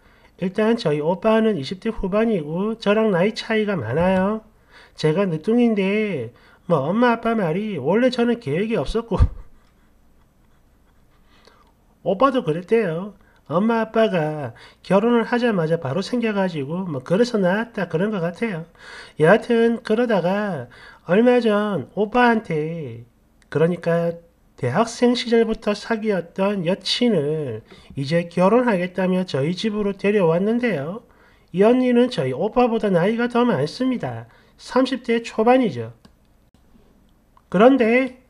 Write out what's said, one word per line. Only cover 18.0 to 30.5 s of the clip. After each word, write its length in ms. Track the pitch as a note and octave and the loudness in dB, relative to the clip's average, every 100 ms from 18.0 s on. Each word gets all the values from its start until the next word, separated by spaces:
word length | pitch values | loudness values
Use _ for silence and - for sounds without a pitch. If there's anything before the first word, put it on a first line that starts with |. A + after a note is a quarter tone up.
| G3+ | -2
것 100 | G#3+ | -2
같아요. 460 | E3 F3 A#3 E3+ E3 _ - - - - | -4 -4 -6 -6 -10 _ -20 -20 -20 0
여하튼 640 | D3+ A3 - A#3 A#3 A#3 | 4 4 4 2 2 0
그러다가 840 | - G#3+ B3 G#3 E3 G3+ G#3 D#3+ A#2+ - - - - | -2 0 2 0 0 -2 -4 -6 -10 -18 -20 -20 0
얼마 340 | F#3 A#3+ B3 | 4 4 4
전 500 | A3+ G#3 G#3 F#3 A#2+ | 2 0 0 -4 -6
오빠한테, 1120 | - G#3 B3 A#3+ A3+ A3+ D#3+ D3+ E3+ C#3 A#2 A#2 _ _ _ _ | -4 -2 2 4 2 -2 -4 -4 -8 -10 -14 -18 _ _ _ _
그러니까 640 | C#3+ E3 F3 E3 E3+ E3+ E3+ - _ _ _ | 0 0 0 -2 0 0 -6 -14 _ _ _
대학생 600 | B2 C#3+ A#3 - A#3+ A#3+ | -4 0 -2 2 0 0
시절부터 580 | A#3+ A#3 A3+ A3 - | 0 2 2 -2 -4
사귀었던 920 | G#3 - A3+ G#3+ F#3+ E3+ - G3 G#3 E3 | -6 -4 -4 -2 -2 -4 -2 -2 0 -2
여친을 960 | G3 - - B3 G3 C#3+ D#3 C#3+ A2 - - - - | -4 -4 0 2 2 0 -4 -6 -8 -12 -20 -16 -10
이제 340 | C#3 E3+ E3+ | -2 -2 -2
결혼하겠다며 960 | - F#3 A3+ B3 G3 F3+ F3+ F#3 F#3 F#3 | 0 4 4 2 0 -2 -2 -2 -2 -2
저희 300 | C#3 D3 F3+ | -2 -2 -2
집으로 380 | A3 G#3 G3+ | -4 -2 -4
데려왔는데요. 1120 | G3 G3 G#3 E3+ E3 G3+ | -2 0 2 2 2 0